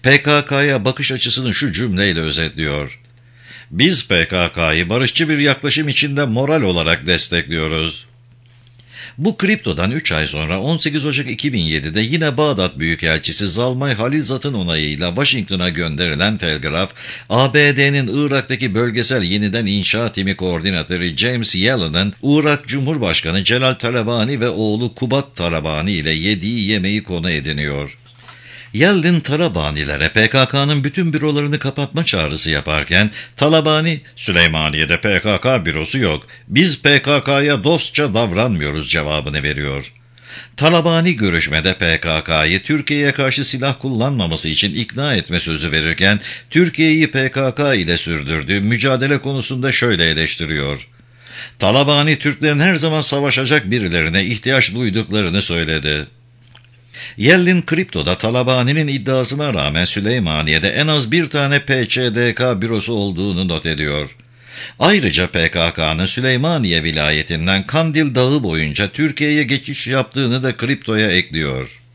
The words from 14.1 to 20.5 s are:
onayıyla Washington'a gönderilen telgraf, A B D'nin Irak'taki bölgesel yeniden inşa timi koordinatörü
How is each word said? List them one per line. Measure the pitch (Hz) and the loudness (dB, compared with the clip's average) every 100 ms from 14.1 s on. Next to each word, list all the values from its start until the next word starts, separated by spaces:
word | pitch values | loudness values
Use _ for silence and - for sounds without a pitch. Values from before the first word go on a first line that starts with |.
| 151 123 131 143 | -2 -2 -4 -4
onayıyla | 120 87 80 76 73 87 | -2 -2 0 -2 -2 -2
Washington'a | 92 139 135 92 95 90 | 0 0 0 -2 -2 -2
gönderilen | 80 82 73 87 73 98 107 | -2 -4 -2 -2 0 0 0
telgraf, | 85 76 73 78 95 - - - - | -2 -2 -2 -2 -4 -6 -16 -16 -2
A | 113 135 | 2 4
B | 147 147 135 | 4 4 4
D'nin | 139 143 123 127 147 | 2 2 0 0 0
Irak'taki | 139 - 131 123 | -2 -2 -4 -2
bölgesel | 101 120 110 113 127 | 0 0 0 0 0
yeniden | 87 104 104 110 104 | 2 2 0 0 0
inşa | 101 90 110 117 | 0 0 0 -2
timi | 98 95 95 | -2 -2 -2
koordinatörü | 92 | -2